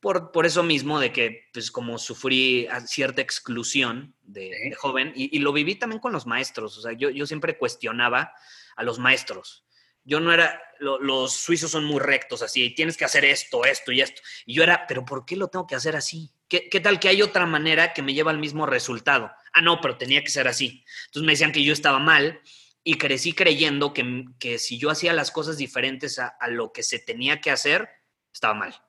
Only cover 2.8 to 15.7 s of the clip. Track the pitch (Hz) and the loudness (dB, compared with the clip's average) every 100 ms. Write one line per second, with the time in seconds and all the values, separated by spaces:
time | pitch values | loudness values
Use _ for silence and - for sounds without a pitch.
2.8 | 117 - 135 127 131 - - 120 113 143 | -8 -4 -2 -2 -4 -6 -6 -6 -2 0
3.8 | 127 117 147 _ _ 101 95 92 120 - | 0 -4 -10 _ _ -16 -12 -10 -10 -6
4.8 | 139 131 139 135 139 151 143 143 151 202 | -4 -2 -4 -4 -4 0 0 0 -2 -4
5.8 | 233 220 247 185 120 120 131 - 107 - | -6 -6 -6 -6 -4 -4 -4 -8 -10 -10
6.8 | 113 117 139 135 143 156 165 - 123 - | -12 -4 -4 -2 -6 -4 -4 -2 -4 -4
7.8 | 113 117 123 123 160 - - - - - | -8 0 2 2 -2 -8 -20 -20 -20 -8
8.8 | 113 117 123 131 - 95 - - _ _ | -6 0 2 2 0 -12 -14 -20 _ _
9.8 | _ _ - 147 165 170 165 - - - | _ _ -2 0 4 6 4 0 -16 -8
10.8 | 143 135 139 131 131 - - 170 160 156 | -4 -2 0 0 -2 -4 0 0 0 -4
11.8 | 151 147 135 135 - 120 113 131 123 123 | -2 0 2 0 0 -8 -4 0 -2 0
12.8 | 160 160 143 151 139 139 - 123 127 135 | -4 0 0 4 4 2 0 2 2 2
13.8 | - 127 135 - - - - 127 170 180 | 0 0 0 -2 -18 -20 -6 2 4 4
14.8 | - 131 127 135 127 185 185 185 175 | 2 -8 -6 -10 -8 -6 -4 -6 -6